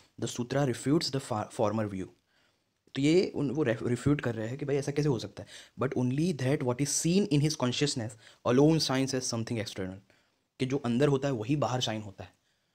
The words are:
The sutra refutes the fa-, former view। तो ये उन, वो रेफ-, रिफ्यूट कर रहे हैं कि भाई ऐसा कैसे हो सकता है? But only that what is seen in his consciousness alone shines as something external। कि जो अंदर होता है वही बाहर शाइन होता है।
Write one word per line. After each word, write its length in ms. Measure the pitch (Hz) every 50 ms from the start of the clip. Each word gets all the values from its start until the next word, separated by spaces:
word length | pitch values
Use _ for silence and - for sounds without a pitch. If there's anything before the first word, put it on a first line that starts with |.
| - _ - -
The 160 | 117 117 -
sutra 360 | - 117 120 135 139 143 131
refutes 380 | 113 - - 131 147 170 170 -
the 100 | - 135
fa-, 400 | - - 117 107 104 - - -
former 280 | 113 104 104 110 110 101
view। 180 | 101 92 90 - - _ _ _ _ _ _ _ _ _ _ _ _ _ _ _ -
तो 80 | 135
ये 300 | 139 151 165 185 - - -
उन, 160 | - 147 127
वो 120 | 113 156
रेफ-, 240 | 151 117 110 120 -
रिफ्यूट 340 | 113 120 - - 139 147 147
कर 140 | - 123 113
रहे 140 | 110 107 113
हैं 100 | 131 147
कि 60 | 147
भाई 120 | 135 143
ऐसा 160 | 139 135 143
कैसे 160 | 143 151 143 151
हो 100 | 127 107
सकता 240 | 104 98 - -
है? 60 | 101 - - - - - _ -
But 100 | 120 127 - -
only 380 | 127 123 131 143 165 185 165
that 220 | 127 127 127 147 151
what 180 | 135 123 120
is 300 | - 147 - - - -
seen 220 | 165 180 196 202 -
in 100 | 151 143
his 120 | 147 156
consciousness 580 | 151 - 127 123 120 - 147 143 - 127 110 117 - - - - - _ -
alone 300 | 110 123 135 147 156 165
shines 380 | 156 - - 131 131 135 131 135
as 80 | 127
something 360 | - - 120 113 110 - 117 110
external। 360 | 98 - - - 95 92 95 104 _ _ _ _ _ _ _ _ _ _ _ -
कि 60 | 135
जो 100 | 127 139
अंदर 320 | 139 - 120 117 123 147 147
होता 200 | 139 131 139 139
है 60 | 135
वही 220 | 110 107 113 151
बाहर 240 | 147 120 110 127 123
शाइन 220 | 120 120 110 110
होता 220 | 107 98 92 - 95
है। 100 | - _ _ _ _ _ _ _ _